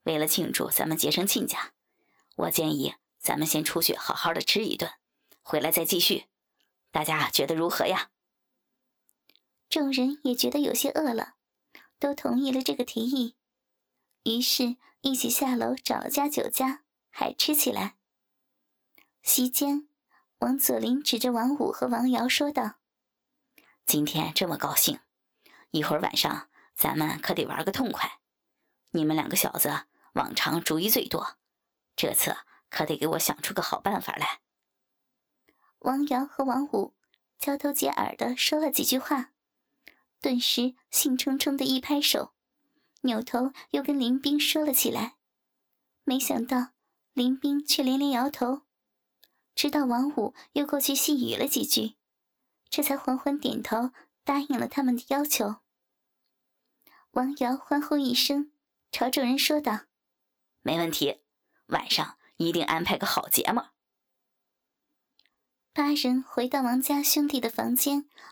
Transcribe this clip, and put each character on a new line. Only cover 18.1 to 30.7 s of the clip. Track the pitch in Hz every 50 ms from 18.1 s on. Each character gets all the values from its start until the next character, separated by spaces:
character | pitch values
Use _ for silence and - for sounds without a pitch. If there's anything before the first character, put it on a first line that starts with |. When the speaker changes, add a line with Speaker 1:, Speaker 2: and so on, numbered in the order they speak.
| _ _ _ _ _ _ _ _ _ _ _ _ _ _ _ _ _ - _ _ _ _ -
Speaker 2:
席 | - - - 254 254
间， | 254 - 285 285 285 294 294 _ _ _ _ _ _ _ _ _ _ -
王 | 233 240 262 277
佐 | - - 240 220
林 | 220 220 247 277
指 | 294 - - 226
着 | - 254
王 | 240 233 233 254 285
五 | 294 240 -
和 | - - 254
王 | 254 240 226 247 254
瑶 | 254 226 233 254
说 | - - 294 285
道： | 294 262 233 208 - _ _ _ _ _ _ _ _ _ _ _ _ _ _ _ _ _ _ _ _ _ -
Speaker 1:
“今 | - - 151 147
天 | 147 - 160 160 160 156
这 | - 196 170
么 | 160 -
高 | - 143 143
兴， | - - - - - _ _ _ _ _ _ _ _ _ - - - - _
一 | - 151 151
会 | - 151
儿 | 151
晚 | - - -
上 | - - 151 - - - _ _ _ _ _ -
咱 | - - 151 160 156
们 | 151 156 151 156
可 | - - 180
得 | - 151
玩 | - 143 - 151
个 | 196
痛 | 202 - 254 214 -
快。 | - - - - - _ _ _ _ _ _ _ _ _ _ _ _ _ _
你 | - 165 156
们 | 156 156
两 | 160 160 151
个 | 151
小 | - - - -
子 | - - 147 143 151 - _ _ _ _ _ -
往 | - 139 - -
常 | - - - 151 170
主 | 160 -